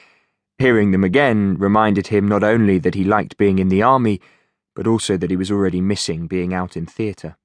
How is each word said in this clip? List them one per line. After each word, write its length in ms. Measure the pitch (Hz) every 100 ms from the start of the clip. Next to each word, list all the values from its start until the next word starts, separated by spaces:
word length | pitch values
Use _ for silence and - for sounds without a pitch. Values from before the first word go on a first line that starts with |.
| _ _ _ _ _ -
Hearing 320 | 131 113 104
them 140 | 95
again 540 | 95 123 139 110 98 87
reminded 480 | 98 107 110 101 -
him 200 | 104 101
not 160 | 104
only 360 | 104 117 104 92
that 160 | 90 98
he 80 |
liked 340 | 95 107 - -
being 220 | 101 95
in 100 | 92
the 140 | 95
army, 360 | 117 135 113 98 - _ _ _ _
but 140 | - 113
also 280 | 110 - 95
that 140 | 90
he 80 | 92
was 140 | 95
already 280 | 101 95 90
missing 480 | 95 101 - 82 82
being 260 | 92 90
out 220 | 92 90 85
in 100 | 82
theatre. 520 | - 107 95 80 -